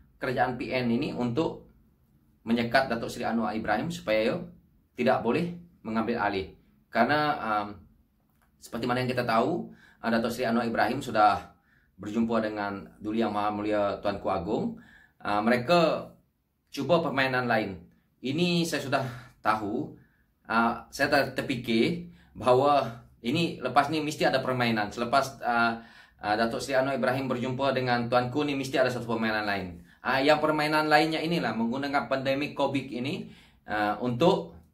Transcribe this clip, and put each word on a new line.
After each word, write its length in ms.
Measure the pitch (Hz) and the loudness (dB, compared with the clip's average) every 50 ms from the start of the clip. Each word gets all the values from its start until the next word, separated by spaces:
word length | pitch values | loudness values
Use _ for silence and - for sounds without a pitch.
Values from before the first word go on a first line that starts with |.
| - _ _ _ | -20 _ _ _
kerajaan 400 | - 131 123 131 123 131 123 123 | -6 -4 0 0 0 0 0 -4
P 160 | 135 113 127 | -6 -4 -2
N 160 | 131 123 117 | -2 0 0
ini 240 | 117 123 151 - - | 0 0 0 -2 -4
untuk 560 | 120 120 123 123 151 165 - - - - - - _ _ _ _ _ _ _ _ _ _ _ _ _ _ | -4 -4 -2 0 0 -2 -2 -4 -8 -14 -20 -20 _ _ _ _ _ _ _ _ _ _ _ _ _ _
menyekat 480 | 113 117 120 117 120 120 135 135 - | 0 0 0 2 2 2 2 2 2
Datuk 160 | 117 113 123 | -2 -4 -4
Seri 240 | - - 123 110 107 | -6 -6 -6 -4 -2
Anwar 240 | 113 117 110 104 107 | -2 -2 -2 -2 -4
Ibrahim 400 | 110 - 104 104 113 147 170 - | -4 -2 -2 -2 0 -2 -4 -6
supaya 480 | - - 113 107 110 113 120 - 175 - - - - _ _ _ _ _ _ _ - | -6 -2 0 2 2 2 2 0 -2 -6 -10 -16 -20 _ _ _ _ _ _ _ 0
tidak 240 | 120 131 113 98 101 | 2 2 2 2 2
boleh 320 | 117 131 160 175 - - - - - _ _ - | 0 0 0 0 -2 -6 -10 -14 -18 _ _ -10
mengambil 320 | 110 110 113 110 113 117 - | -4 -2 -2 -2 0 0 0
alih. 320 | 101 101 101 95 92 - - - _ _ _ _ _ _ | 0 0 0 -2 -4 -6 -10 -18 _ _ _ _ _ _
Kerana, 280 | - 117 120 131 147 151 151 147 143 - | 0 0 2 2 2 2 2 0 -2 -2
um, 280 | 101 110 107 104 101 104 104 - - - _ _ _ _ _ _ _ _ _ _ _ _ _ _ | -2 -2 -2 -2 -2 -4 -8 -14 -20 -20 _ _ _ _ _ _ _ _ _ _ _ _ _ _
seperti 320 | - - - 117 113 123 | -16 -12 -8 -6 -4 -2
mana 160 | 123 127 127 | -2 0 0
yang 40 | 123 123 | 0 0
kita 100 | 123 120 | -2 0
tahu, 480 | 117 113 113 120 143 175 - - - - - - - - _ - | 2 2 2 2 2 0 -2 -4 -8 -14 -20 -20 -20 -18 _ -2
uh, 80 | 113 | 0
Datuk 240 | 113 113 113 117 113 | 0 2 0 0 -2
Seri 160 | 120 127 113 | -2 -2 0
Anwar 160 | 117 120 120 | 0 0 0
Ibrahim 320 | 117 113 110 104 107 127 139 | 0 0 0 0 0 0 -2
sudah 560 | 120 123 104 110 107 104 98 95 - - - _ _ _ _ _ _ _ _ | -4 -2 2 4 6 6 4 2 -2 -10 -18 _ _ _ _ _ _ _ _
berjumpa 480 | - 95 104 104 117 113 113 117 110 107 | -14 -10 -4 -2 0 0 2 2 0 0
dengan 480 | 107 107 104 101 101 98 98 85 - - - | -2 -4 -4 -4 -4 -6 -6 -10 -14 -16 -12
Duli 240 | 98 107 110 113 110 | -8 -4 -2 -2 -2
Yang 100 | 104 104 104 | 0 0 0
Maha 120 | 104 107 104 | -2 -2 -2
Mulia 280 | 107 104 107 104 104 101 101 95 95 - | -2 -2 -2 0 0 0 0 -2 -2 -2
Tuanku 240 | 101 101 101 - 104 - | -4 -4 -2 -2 -2 -2
Agong. 340 | 87 85 101 113 147 208 233 - - - - - - - _ _ _ - | -2 -2 -2 -2 -2 -2 -4 -6 -8 -14 -20 -20 -20 -20 _ _ _ -6
Uh, 160 | 101 104 104 107 | -2 -2 0 2
mereka 640 | 117 123 123 120 160 175 175 165 151 131 - - - - - _ _ _ _ _ _ _ _ _ _ - | 4 2 2 4 4 4 6 6 4 2 0 -4 -10 -16 -20 _ _ _ _ _ _ _ _ _ _ -8
cuba 240 | 143 131 131 175 170 170 | -6 0 2 2 2 2
permainan 420 | 143 - 139 131 131 127 123 123 | 2 0 0 0 2 2 0 0
lain. 320 | 120 117 113 104 98 92 85 - - _ _ _ _ _ _ | 2 2 0 0 -2 -6 -10 -14 -20 _ _ _ _ _ _
Ini 480 | - 127 143 160 180 175 175 170 165 | -6 -4 -2 0 0 2 2 2 0
saya 160 | 165 151 139 127 | 0 -2 -4 -2
sudah 220 | 131 139 131 123 - - - - - - _ | -2 -2 -2 -2 -4 -8 -12 -16 -20 -18 _
tahu. 560 | - 107 110 110 107 101 113 135 - - - - - _ _ _ _ _ _ _ _ - | -2 -2 0 0 -2 -4 -4 -4 -6 -8 -10 -16 -20 _ _ _ _ _ _ _ _ 0
Uh, 320 | 110 - 226 233 - - - - | 2 2 4 2 0 -2 -8 -12
saya 160 | - - 139 | -4 -2 0
ter-, 320 | 143 147 139 127 131 - - | 2 4 2 2 0 -2 -4
terfikir 720 | 123 127 135 120 117 117 113 113 117 - 175 - - - - - - _ - | -4 -4 -4 -4 -2 0 2 2 2 2 0 -2 -8 -12 -16 -20 -20 _ -14
bahawa 720 | 98 101 127 127 131 139 143 143 139 127 127 - - - - - _ - | -2 2 4 4 6 6 6 4 4 2 0 -4 -12 -16 -20 -20 _ -4
ini 320 | 117 143 170 165 151 - - | -2 0 0 0 -2 -2 -4
lepas 320 | 120 123 - 143 135 - | -6 0 2 2 2 2
ni 80 | 160 156 | 0 -2
mesti 240 | 147 151 151 - 170 | -2 -4 -2 0 0
ada 160 | 147 135 127 | 0 2 0
permainan. 560 | 113 127 127 123 123 117 113 107 104 101 - | 0 -2 0 0 0 2 2 0 -2 -4 -4
Selepas, 480 | 120 120 117 135 139 131 - - - - | -6 -2 0 2 2 2 0 -4 -6 -4
uh, 400 | 117 120 120 117 117 117 117 - - - - - - _ _ - | -2 0 2 2 2 0 -4 -8 -16 -20 -20 -20 -20 _ _ -4
uh, 120 | 104 107 110 | -2 0 0
Datuk 240 | 117 117 139 123 - | 0 0 -2 -4 -4
Seri 160 | 135 135 131 | 0 0 2
Anwar 160 | 135 139 135 | 2 2 0
Ibrahim 320 | 120 127 127 127 135 135 | 0 0 0 0 0 -2
berjumpa 480 | 123 127 120 117 131 127 131 135 135 127 | -2 -2 -2 -2 -4 -2 0 0 0 2
dengan 320 | 131 127 127 123 120 120 | 2 2 2 2 0 2
Tuanku 400 | 117 123 123 123 123 - 151 147 | 2 2 2 2 2 0 0 0
ni 80 | 147 139 | 0 0
mesti 240 | 135 131 131 - 139 | -2 -4 -2 2 2
ada 80 | 127 | 2
satu 320 | 123 123 120 - 117 117 117 | 2 0 -2 -4 -2 -2 0
permainan 240 | 113 110 107 107 104 | 0 0 0 0 0
lain. 400 | 104 101 95 90 90 87 87 - - - _ - | 0 -2 -2 -4 -6 -10 -14 -16 -20 -20 _ -4
Ah, 160 | 120 131 135 139 | -2 0 2 4
yang 160 | 147 151 151 | 4 4 4
permainan 480 | 151 151 151 151 147 151 156 156 156 | 4 2 2 0 0 2 2 2 4
lainnya 320 | 151 151 151 160 160 156 147 | 6 6 6 6 4 0 -2
inilah 320 | 151 170 175 170 135 117 | -2 0 0 0 0 -2
menggunakan 560 | 110 113 113 117 123 135 143 139 139 143 - | -2 -2 -2 -2 -2 -4 -4 -2 0 -2 0
pandemik 480 | - 135 131 131 135 135 139 147 - - | 0 -2 0 0 0 0 0 -2 -4 -2
covid 400 | - 143 131 135 139 127 - 107 | -2 0 0 0 -2 -4 -6 -6
ini, 320 | 123 123 143 180 - - - - - - - _ _ _ | -6 -6 -4 -6 -6 -8 -12 -16 -20 -20 -20 _ _ _
ah, 320 | - 104 107 104 104 104 - | -6 -2 0 0 0 0 0
untuk 560 | 120 123 123 120 165 180 196 - - - - - - _ | -2 -4 0 4 4 4 4 4 0 -6 -14 -20 -20 _